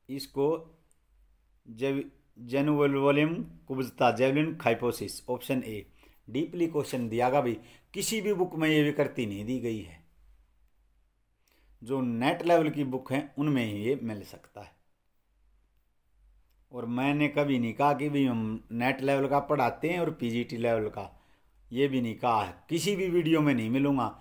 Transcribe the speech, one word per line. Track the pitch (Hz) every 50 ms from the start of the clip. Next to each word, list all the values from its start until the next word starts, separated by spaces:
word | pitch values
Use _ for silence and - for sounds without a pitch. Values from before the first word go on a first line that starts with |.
| _ -
इसको | 131 139 135 - - 139 139 147 165 165 165 - - _ _ _ _ _ _ _ _ _ _ _ _ _ _ _ _ _ _
जेव-, | - 113 110 127 139 139 139 - - - _ _ _ _ -
जेनुवोल्वोलियम | 120 120 123 139 143 147 151 143 147 143 139 139 139 143 143 143 151 156 165 196 247 - - - - -
कुब्जता, | 135 131 131 120 - - 135 120 110
जेवलिन | 107 127 135 135 147 156 160 160
खाइपोसिस, | 160 - - 117 110 123 120 113 - - 101 - - - -
ऑप्शन | 123 123 - - 139 127 120
ए। | - 107 101 98 - - _ - - - _ _ -
डीपली | 113 135 170 170 170 175 170 165
क्वेश्चन | 160 151 139 - - 127 120 113
दिया | 110 117 123 127
गया | 127 143
भाई, | 131 120 113 110 - - - - _ _ -
किसी | 196 190 - 220 220
भी | 190 208 208
बुक | 175 185 - 160
में | 160 160 156
ये | 156 151 147
विकृति | 147 143 151 143 131 - - 123
नहीं | 104 101 98 104
दी | 110 131 127
गई | 117 120 113 107
है, | 92 85 - - - _ _ _ - - - _ _ _ _ _ _ _ _ _ _ _ _ _ _ _ _ _ _ _ _ _ _ _ _ _ _ _ - _ 120
जो | 113 135 135
नेट | 127 123 117 113 123 143 175 170 160
लेवल | 170 170 165 160 147
की | 127 143 147
बुक | 131 127 131 131 - 131
हैं | 139 151 - -
उनमें | - 147 156 143 131 117
ही | 107 104 101
ये | 104 117 143 135 117
मिल | 113 110 101 92
सकता | - - - - _ - 104
है। | 101 - _ _ _ _ _ _ _ _ _ _ _ _ _ _ _ _ _ _ _ _ _ _ _ _ _ _ _ _ _ _ _ - _ _ _ _ _ _ _ _ -
और | 123 117 117
मैंने | 120 123 131 139 147 147 151 143
कभी | - 147 147 143 139 127
नहीं | 117 113 110
कहा | - 139 147 147
कि | 127 147 151
भाई | 143 143 139
हम | 127 120 113 110 110 110 110 - - 113
नेट | 117 120 131 135 131 131
लेवल | 135 139 135 139 135
का | 143 143
पढ़ाते | 139 - - 139 127 120 117 - - 156
हैं | 175 180
और | 170 127 -
पीजीटी | - 127 120 113 120 120 - 123 113
लेवल | 117 117 117 113 107 107
का, | - 104 98 95 - - _ _ _ _ _ _ _ _ _ -
ये | 117 123 139 139
भी | 135 131
नहीं | 120 113 110
कहा | - - 123 117 110 101
है, | 90 87 - - -
किसी | 151 170 - 190 208
भी | 180 190 185
वीडियो | 170 175 165 156 160 160
में | 151 147 135
नहीं | 120 110 110
मिलूँगा। | 120 135 139 143 139 131 117 107 - -